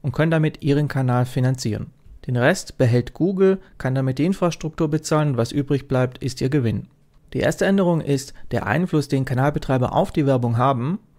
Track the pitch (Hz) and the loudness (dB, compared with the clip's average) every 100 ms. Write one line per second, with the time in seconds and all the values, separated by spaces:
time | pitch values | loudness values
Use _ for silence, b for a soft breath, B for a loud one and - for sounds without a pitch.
0 | 139 123 156 165 156 156 - 143 147 135 | -4 0 2 2 0 0 0 2 2 0
1 | 127 123 123 - 127 131 117 104 - _ | 0 2 0 0 0 0 -4 -4 -8 _
2 | - - - 123 127 190 - - 127 120 | -20 -16 -6 2 2 2 -4 0 4 4
3 | 120 - 165 190 190 190 B B 131 131 | 0 -2 0 4 2 2 B B -4 -2
4 | 131 131 156 196 175 165 156 - 160 151 | -2 0 0 2 -2 -2 -8 -2 0 0
5 | - 156 151 120 117 147 139 139 - 131 | 0 0 2 0 0 -2 0 -2 0 0
6 | 127 - - - 131 147 117 85 - _ | 0 -2 -8 -4 0 0 0 -2 -6 _
7 | _ _ _ - 131 - 190 196 175 165 | _ _ _ -2 -2 0 2 2 2 0
8 | - 139 - b b 117 92 127 185 156 | 0 -4 -4 b b -4 0 -2 0 -2
9 | 139 135 131 127 139 151 - 131 123 - | 0 -2 -2 0 0 -2 -2 0 0 0
10 | 196 - 139 131 120 117 127 123 127 196 | 0 0 2 2 2 2 2 0 -2 -6
11 | _ | _